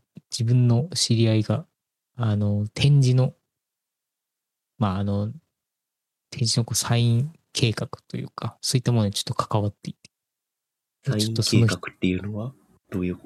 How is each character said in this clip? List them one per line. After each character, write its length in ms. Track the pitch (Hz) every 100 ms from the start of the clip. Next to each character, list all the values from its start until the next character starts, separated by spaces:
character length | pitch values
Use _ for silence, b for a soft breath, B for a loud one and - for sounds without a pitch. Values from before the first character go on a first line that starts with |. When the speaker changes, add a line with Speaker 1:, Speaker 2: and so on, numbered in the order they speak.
| - - _
Speaker 1:
自 120 | -
分 240 | 117 127 123
の 200 | 117 170
知 220 | 131 - 113
り 120 | 113
合 80 | 110
い 80 |
が、 220 | 104 107 - _ _ _ _ -
あ 200 | 110 104
の、 320 | 104 104 107 -
展 260 | 143 143
示 140 | 127 127
の、 200 | 131 - _ _ _ _ _ _ _ _ _ _ _ _ _ _
ま 180 | 107 95
あ、 40 |
あ 40 |
の、 300 | 101 101 107 139 _ _ _ _ _ _ _ _ _
展 180 | 147 117
示 120 | -
の 60 | 113
こ 80 |
う、 20 | 113
サ 200 | - 117
イ 220 | 117 117
ン 160 | 147 - _
計 180 | - 120
画 160 | - - - _
と 100 | 120
い 60 |
う 60 | -
か、 280 | - 117 -
そ 140 | - 131
う 20 |
い 40 |
っ 20 |
た 80 | 123
も 100 | 117
の 60 | 104
に 60 |
ち 80 | 101
ょ 0 |
っ 20 |
と 100 | -
関 300 | - - 107
わ 60 | 104
っ 20 |
て 180 | - -
い 40 |
て。 180 | - - _ _ _ _ _ _ _ _ _
Speaker 2:
サ 140 | - 107
イ 60 |
ン 100 | 110
計 320 | 113 - 117 110
画 100 | 92
っ 20 | - -
て 60 | 92
い 100 | 90
う 20 |
の 140 | 101 107
は、 120 | 120
Speaker 1:
ち 20 |
ょ 20 |
っ 0 |
と 80 | -
そ 60 | _
の 0 |
人 0 | _ _
Speaker 2:
ど 100 | 95
う 40 | 90
い 60 |
う 80 | 87